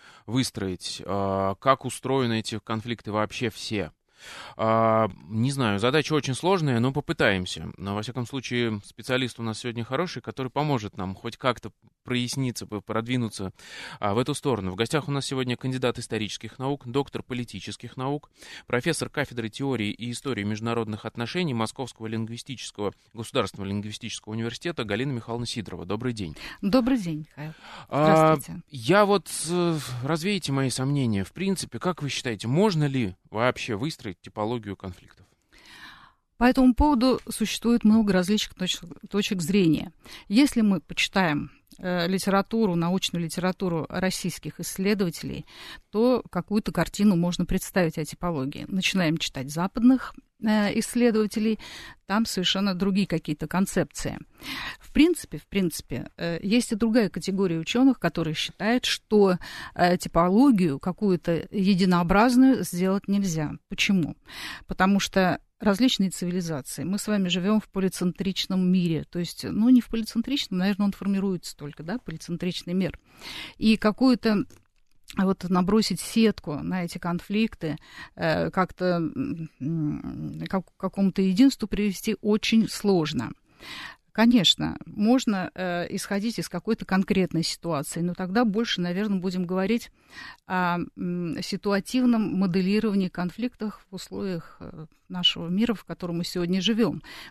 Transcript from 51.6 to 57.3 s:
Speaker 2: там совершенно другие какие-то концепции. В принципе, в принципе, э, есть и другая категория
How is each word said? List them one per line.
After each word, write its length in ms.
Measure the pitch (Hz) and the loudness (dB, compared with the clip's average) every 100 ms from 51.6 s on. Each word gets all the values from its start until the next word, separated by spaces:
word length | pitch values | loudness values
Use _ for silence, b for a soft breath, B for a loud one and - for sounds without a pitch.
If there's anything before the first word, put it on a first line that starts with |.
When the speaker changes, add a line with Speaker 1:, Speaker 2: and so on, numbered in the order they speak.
| B B B B - | B B B B -2
Speaker 2:
там 180 | 202 | 0
совершенно 500 | 226 - 175 190 202 | 0 0 0 0 0
другие 320 | 180 196 196 196 | 0 2 2 2
какие-то 400 | 165 - 151 156 | 0 -2 -6 -2
концепции. 720 | 175 196 180 147 - - - - B B B B B | 0 0 0 -2 -2 -8 -8 -12 B B B B B
В 140 | - | -2
принципе, 460 | - 330 349 - 151 | 4 6 4 -4 -14
в 80 | - | -6
принципе, 640 | 196 180 - - 117 - - | 0 0 -2 -8 -8 -8 -8
э, 220 | 170 165 | -4 -4
есть 300 | 196 240 - | 0 0 2
и 40 | 214 | 0
другая 320 | 233 233 202 | 2 4 2
категория 480 | 196 180 | 0 -4